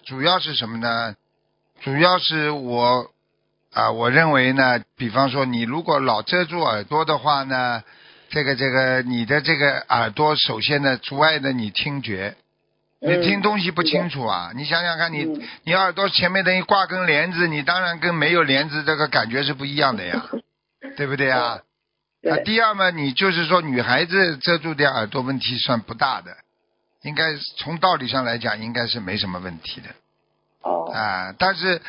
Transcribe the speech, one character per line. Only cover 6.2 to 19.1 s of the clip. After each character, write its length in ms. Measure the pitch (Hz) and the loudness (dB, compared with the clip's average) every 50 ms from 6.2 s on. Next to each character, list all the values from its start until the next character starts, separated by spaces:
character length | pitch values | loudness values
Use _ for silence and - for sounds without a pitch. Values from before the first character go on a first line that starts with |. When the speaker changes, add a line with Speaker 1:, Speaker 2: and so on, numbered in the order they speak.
Speaker 1:
遮 220 | 107 - 175 180 180 | 0 0 0 0 0
住 160 | 151 170 175 | -2 -2 -2
耳 220 | 160 127 110 107 | 0 0 0 -2
朵 220 | 101 - 147 156 160 | -4 -2 -2 0 0
的 140 | 151 156 135 | 0 0 0
话 260 | 123 151 147 139 135 | 2 2 0 0 0
呢， 400 | 135 131 127 127 123 120 113 - - - - - - - - _ - | -2 -2 -2 0 -2 -2 -4 -8 -12 -20 -20 -20 -20 -20 -20 _ -6
这 120 | - 151 | -4 -2
个， 140 | 143 135 139 | 0 0 0
这 120 | 120 139 135 | 0 0 0
个， 320 | 127 131 131 127 127 127 | 2 2 2 4 2 0
你 220 | 127 123 127 117 117 | 0 0 -2 -2 0
的 160 | 107 143 151 | 0 0 0
这 160 | 135 151 160 | 2 2 2
个 220 | 139 147 143 131 - - - | 4 2 2 2 0 0 0
耳 200 | - 120 117 110 | 0 2 2 0
朵 240 | 104 - 151 151 151 | 0 2 2 2 4
首 260 | 139 - - 120 110 | 2 0 0 -2 -2
先 220 | 107 - 147 143 | -2 0 0 2
呢， 140 | 143 135 127 | 2 2 0
阻 220 | 117 - - 139 139 | 0 -4 -6 0 2
碍 180 | 151 156 160 151 | 4 4 4 2
了 140 | 135 139 | -2 -2
你 180 | 131 123 110 104 | -2 -2 -4 -4
听 320 | - - - 151 143 139 | -4 -4 -4 -4 -4 -6
觉， 320 | 127 113 101 92 95 104 - _ _ _ _ _ _ _ _ _ _ _ _ - | -6 -6 -6 -4 -6 -8 -8 _ _ _ _ _ _ _ _ _ _ _ _ -6
Speaker 2:
嗯， 180 | - - 170 175 | -2 0 2 2
Speaker 1:
你 40 | 170 | 4
听 160 | 175 202 202 | 2 2 2
东 200 | 190 208 214 208 | 2 0 0 0
西 100 | 175 180 | -2 -2
不 140 | 160 160 175 | -2 0 0
清 260 | 156 151 147 175 175 | 0 0 0 0 -2
楚 140 | 139 139 123 | -4 -4 -2
啊。 260 | 107 95 87 87 87 | -2 -2 -2 -4 -6
Speaker 2:
嗯。 60 | 107 127 | -8 -8
Speaker 1:
你 60 | 147 | -6
想 180 | 143 160 170 | -2 -2 0
想 160 | 175 175 165 156 | 0 0 -2 -2
看， 140 | 165 165 | -2 -2
你， 100 | 160 147 | -2 -4
Speaker 2:
嗯。 200 | 151 160 156 285 240 - - - | -4 -4 -4 -6 -8 -12 -14 -10
Speaker 1:
你 120 | - 160 170 | -4 0 2
耳 180 | 190 190 185 | 2 2 2
朵 160 | 170 185 196 190 | 2 0 -2 0
前 240 | - - 185 175 | 2 2 2 2
面 120 | 185 196 185 | 2 2 2
等 120 | 180 185 | 2 2
于 60 | 185 | 2
挂 240 | 170 - 208 196 185 | 2 4 4 4 4
根 200 | - 185 185 185 | 2 0 -2 2
帘 240 | 170 147 147 160 180 | 2 2 2 2 0
子， 160 | 180 165 175 | 0 0 0
你 160 | 165 156 147 | 0 0 0
当 200 | 139 139 175 185 | 0 0 0 2
然 180 | 185 175 170 165 | 0 -2 -2 -2
跟 120 | 147 175 170 | -2 0 0
没 160 | 160 147 160 | 2 2 4
有 100 | 175 175 | 4 4
帘 260 | 160 139 135 135 151 156 | 4 4 4 2 2 0
子 140 | 143 151 | -4 -4
这 140 | 147 151 156 | 0 0 0
个 100 | 143 151 | 0 0
感 240 | 147 | 2